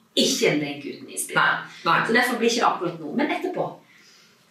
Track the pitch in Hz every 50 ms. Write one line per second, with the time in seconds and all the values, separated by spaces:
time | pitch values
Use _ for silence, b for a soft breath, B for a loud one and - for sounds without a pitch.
0 | _ _ _ - - - - - - - 151 147 147 143 143 - - - - -
1 | - - - - - - - 156 - - - - B B B B B 165 165 -
2 | - - 233 247 254 254 240 208 226 233 - 240 - - - - 180 165 - -
3 | 151 143 - 226 294 - 339 - - - - 170 - - - - b b b b
4 | b b b b b b b b b _